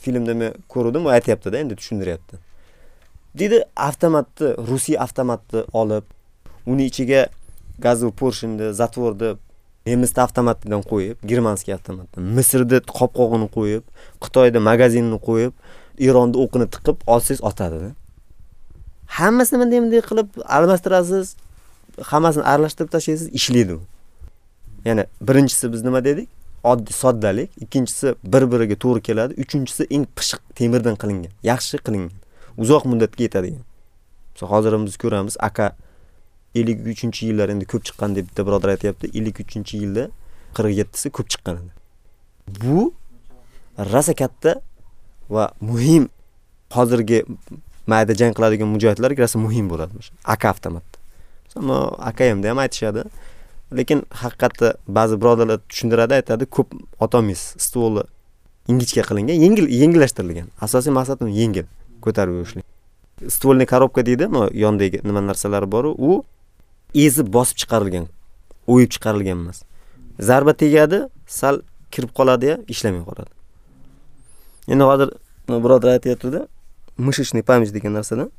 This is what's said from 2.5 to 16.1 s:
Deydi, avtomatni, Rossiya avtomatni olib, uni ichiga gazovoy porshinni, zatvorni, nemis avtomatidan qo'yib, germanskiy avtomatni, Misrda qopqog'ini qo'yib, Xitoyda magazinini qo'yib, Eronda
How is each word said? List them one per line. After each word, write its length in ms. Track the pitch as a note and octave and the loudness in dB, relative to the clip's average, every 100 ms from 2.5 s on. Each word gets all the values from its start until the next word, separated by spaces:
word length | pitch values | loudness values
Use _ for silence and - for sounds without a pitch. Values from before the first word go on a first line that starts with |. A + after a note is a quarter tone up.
| - - - - - - - _ - | -20 -20 -20 -20 -20 -20 -20 _ -4
Deydi, 180 | D4+ A#3 - - C#3 | 2 2 2 -4 -6
avtomatni, 600 | - E3+ D3+ C3+ - D3+ - A2+ | 0 2 2 -2 -4 -4 -4 -4
Rossiya 280 | C3 - D3+ B2 | -4 -2 -2 -4
avtomatni 560 | - B2+ A#2 - A2+ A2 A2+ | -4 -4 -4 -4 -6 -4 -2
olib, 240 | A2 G#2+ - - _ _ - - - | 0 -2 -6 -20 _ _ -20 -16 -4
uni 120 | C3+ C3+ | -2 -2
ichiga 320 | - B2 C3+ C3 - - - - - A#2+ | -2 2 2 2 -4 -20 -20 -20 -4 0
gazovoy 280 | A#2+ A#2+ - | 0 0 -2
porshinni, 520 | C3 A2+ A2+ G#2+ A2 G2+ | -4 -4 -8 -6 -6 -2
zatvorni, 480 | A#2 - A#2+ G2+ A2+ G2+ - - _ _ - | -4 -2 -4 -2 -4 -6 -14 -20 _ _ -2
nemis 260 | B2 B2 - | 0 0 2
avtomatidan 640 | B2 - A#2+ A2+ G#2 G#2 - | 0 2 0 -2 -4 -6 -4
qo'yib, 260 | G#2+ F#2+ A#2 G#2 | -4 -4 -8 -2
germanskiy 440 | A#2+ A2+ G2+ - F#2+ | 0 0 -2 -6 -10
avtomatni, 400 | - F#2 F2+ - F2+ A#2 | -10 -14 -14 -10 -4 0
Misrda 400 | B2+ C3 A#2+ B2+ - - | 2 2 4 2 0 -2
qopqog'ini 500 | B2+ - A#2+ A2+ G#2+ - | -2 2 0 2 -2 -2
qo'yib, 260 | G#2 G#2+ - - - - | -2 -4 -8 -20 -20 -18
Xitoyda 360 | - C3 B2 A#2 A2 | 0 6 6 6 4
magazinini 500 | A#2+ B2+ A#2 A#2 A2 A2 | 6 6 4 0 -2 -2
qo'yib, 260 | A2+ A#2+ - - - - - | 0 0 -6 -20 -20 -20 0
Eronda 300 | C3 | 4